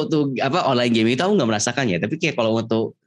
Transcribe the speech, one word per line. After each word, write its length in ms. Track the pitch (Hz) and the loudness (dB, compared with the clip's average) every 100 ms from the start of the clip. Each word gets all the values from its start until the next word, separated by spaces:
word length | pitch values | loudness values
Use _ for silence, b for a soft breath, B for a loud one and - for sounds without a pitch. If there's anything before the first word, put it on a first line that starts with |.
waktu, 160 | 151 156 147 123 | 2 0 0 -2
apa, 160 | 131 170 135 | -2 0 2
online 240 | 123 120 | 2 2
gaming 240 | 113 110 | 2 2
itu 80 | 131 | 2
aku 120 | 180 208 | 2 2
nggak 120 | 117 | 2
merasakannya, 480 | 104 123 131 123 87 | 0 -2 -2 -2 -2
tapi 120 | 101 160 | -2 -2
kayak 160 | 160 | -4
kalau 240 | 127 113 113 | 0 0 0
waktu 320 | 113 113 110 - | -2 -2 -4 -8